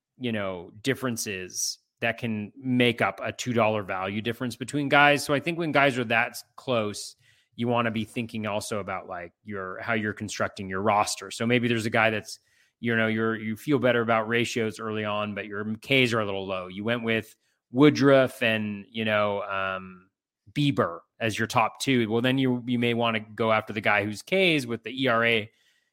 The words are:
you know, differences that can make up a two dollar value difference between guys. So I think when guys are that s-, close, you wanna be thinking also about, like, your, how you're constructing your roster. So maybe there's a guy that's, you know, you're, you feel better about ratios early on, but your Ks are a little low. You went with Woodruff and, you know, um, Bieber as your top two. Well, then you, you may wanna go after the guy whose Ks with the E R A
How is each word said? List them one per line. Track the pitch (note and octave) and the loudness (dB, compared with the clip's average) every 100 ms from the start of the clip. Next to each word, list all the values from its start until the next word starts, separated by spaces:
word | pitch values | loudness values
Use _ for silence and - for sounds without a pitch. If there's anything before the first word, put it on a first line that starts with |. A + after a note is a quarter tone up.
| _ _ | _ _
you | B2 | -4
know, | A2 G2 F#2 F#2 G#2+ | -2 -4 -6 -12 -8
differences | C3+ B2+ B2+ A2+ A2 F#2+ F2+ - - - _ - | -4 -2 -2 -4 -6 -8 -8 -6 -6 -6 _ -4
that | A#2 A2+ | -4 -2
can | A#2+ G#2+ G#2 - | -4 -4 -6 -8
make | B2+ B2 A#2+ A#2 | -2 4 4 4
up | G2+ - | 0 -2
a | A#2+ | -10
two | - B2+ | -8 -2
dollar | A2+ A2 G#2+ | 2 2 2
value | F#2+ F#2+ F#2+ G#2 | -4 -6 -4 -4
difference | A2 A2+ B2 A2 | -6 -6 -6 -8
between | A#2+ D3 C#3 | -8 -4 2
guys. | D3 C#3+ C#3+ | 6 6 4
So | - | 2
I | C#3 | -2
think | E3+ E3 | -2 -4
when | E3 | 0
guys | C#3 C#3 B2 | 4 4 2
are | A2+ | 0
that | A#2 A#2+ | 0 0
s-, | - - - | -4 -18 -14
close, | - A#2+ G#2 G2+ - - _ _ _ - | -2 0 0 -6 -12 -18 _ _ _ -6
you | A#2+ | 0
wanna | A#2+ A#2 | 0 0
be | A2 G#2 | -2 -6
thinking | B2+ A2 A2+ G#2+ | -6 -8 -6 -4
also | G#2 - G#2+ | -4 -4 -6
about, | F#2+ F#2 F2+ | -6 -8 -8
like, | F2+ F2 _ | -12 -12 _
your, | G#2+ G2+ F#2 F#2 | -12 -10 -8 -8
how | A2+ | -4
you're | A2+ G#2+ | -2 -2
constructing | G2+ G#2 - G2+ - F#2+ | -4 -8 -4 -6 -4 -8
your | F#2+ | -2
roster. | G#2+ G#2 G#2 - G2 | 2 2 2 -2 -10
So | - A#2 | -6 2
maybe | B2 A#2 | 2 2
there's | A#2 A2 | 0 0
a | |
guy | A#2 A2 | 2 2
that's, | G#2+ - - _ _ _ _ | 2 -6 -18 _ _ _ _
you | A#2 A2+ | -2 0
know, | A2 | 2
you're, | A2 A2+ A2 | 0 0 -2
you | A2 G#2+ | -6 -8
feel | - C#3 | -2 2
better | B2 A#2+ | 4 2
about | A2+ A2+ A2 | 4 2 2
ratios | A#2 A#2 A#2+ A2 G#2 | 0 0 0 -4 -4
early | A2 G#2+ | -8 -6
on, | G#2+ G#2 G#2 G2+ | -4 -4 -4 -6
but | G#2 | -8
your | G2+ G#2+ A2 | -8 -6 -6
Ks | - C3+ B2 | 2 4 4
are | A#2 | 2
a | G2+ | -2
little | G2 G2 | -4 -4
low. | F#2 F2+ | -6 -6
You | F#2 | -8
went | G#2+ A#2+ | -4 -2
with | A2+ A2+ - _ _ _ _ | 0 -2 -2 _ _ _ _
Woodruff | B2 D3+ A2+ C#3 C3+ B2+ - | 6 6 8 6 6 6 2
and, | A#2 A2 G#2+ G2+ G2 | 0 2 -2 -6 -10
you | A2+ A2 | -6 0
know, | G#2+ G#2 G2+ | 2 2 0
um, | G2+ G2 F#2+ F#2+ F#2 F#2 F#2 _ _ _ - | -4 -4 -4 -6 -10 -18 _ _ _ _ -10
Bieber | D3 C#3+ B2 F#2 E2+ _ - | -2 0 2 0 -2 _ -6
as | A2+ G#2 | -4 -2
your | A2 | 0
top | B2+ G#2+ - | 2 2 0
two. | - B2+ A2 | 0 2 2
Well, | A#2 | 2
then | B2+ C3+ | 2 2
you, | C3 B2 A#2+ | 2 0 -2
you | A#2+ | 0
may | A#2+ | 0
wanna | A#2 A#2 A2+ | 2 0 -2
go | A2 G#2+ A2+ | -6 -4 2
after | A2 - | 2 0
the | G#2+ | -4
guy | G#2+ G#2 | 2 2
whose | G#2 G#2 | 0 -6
Ks | - F#3+ F#3 D#3 A#2+ | -2 2 4 2 0
with | A#2 | -8
the | A2 C3 | -8 -2
E | C3 | 2
R | A2+ | 4
A | A#2 A2+ G#2 _ _ _ _ | 4 2 0 _ _ _ _